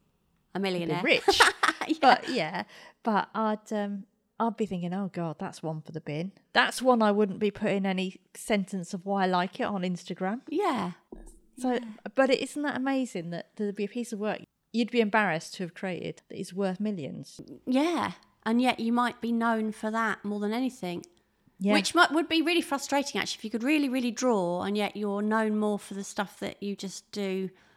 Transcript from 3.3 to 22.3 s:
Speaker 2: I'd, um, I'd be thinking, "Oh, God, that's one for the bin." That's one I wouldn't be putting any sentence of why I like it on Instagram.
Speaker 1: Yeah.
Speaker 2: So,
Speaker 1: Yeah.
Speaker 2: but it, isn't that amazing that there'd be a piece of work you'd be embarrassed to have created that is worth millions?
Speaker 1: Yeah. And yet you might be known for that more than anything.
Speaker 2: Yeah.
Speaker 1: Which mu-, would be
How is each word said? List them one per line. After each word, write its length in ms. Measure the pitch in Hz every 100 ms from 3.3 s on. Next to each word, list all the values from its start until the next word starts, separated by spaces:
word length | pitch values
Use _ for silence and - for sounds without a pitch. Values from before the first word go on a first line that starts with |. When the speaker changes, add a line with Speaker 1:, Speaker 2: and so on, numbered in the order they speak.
Speaker 2:
I'd, 380 | 214 220 214 -
um, 320 | 214 202 202 - _ _ -
I'd 180 | 233 214
be 100 | 208
thinking, 280 | 180 175
"Oh, 160 | 190 190
God, 240 | 175 165 147
that's 240 | - -
one 160 | 160 156
for 80 | -
the 100 | 160
bin." 300 | - 147 185 - _
That's 280 | - 262 -
one 220 | 254 240
I 80 | 214
wouldn't 300 | 202 208 -
be 100 | 208
putting 340 | - 214 196 190
any 340 | 190 185 - _
sentence 600 | - - 208 185 190 175
of 100 | 190
why 200 | 196 196
I 20 | 185
like 320 | 180 190 -
it 60 |
on 180 | 226 202
Instagram. 600 | 185 175 - 180 185 240 -
Speaker 1:
Yeah. 440 | 311 392 247 180 175 _ - - - _ -
Speaker 2:
So, 140 | 254
Speaker 1:
Yeah. 80 | 240 226 214 214
Speaker 2:
but 160 | - 269
it, 80 | 269
isn't 220 | 269 294
that 140 | 294 254
amazing 540 | 262 269 240 180 170
that 260 | 170 - -
there'd 180 | 208
be 100 | 202
a 40 | 202
piece 240 | 240 233
of 80 | 202
work 220 | 208 - - _ _
you'd 200 | 226 233
be 80 | 240
embarrassed 540 | 214 220 202 160 -
to 100 | -
have 100 | 175
created 480 | - 190 175 165 - _
that 100 | -
is 160 | 190
worth 240 | 180 196 185
millions? 640 | 214 185 135 - - - - - -
Speaker 1:
Yeah. 460 | 254 330 302 202 - _ _
And 180 | 220 233
yet 160 | 254 -
you 140 | 226
might 280 | 240 240 -
be 120 | 233
known 400 | 233 233 220 220
for 180 | 208 220
that 340 | 220 226 -
more 140 | 202 208
than 140 | 208
anything. 520 | 233 262 - 180 175 - _ _ _ _ -
Speaker 2:
Yeah. 140 | 190
Speaker 1:
Which 240 | 208 196 330
mu-, 100 | 349
would 160 | 302
be 140 | 330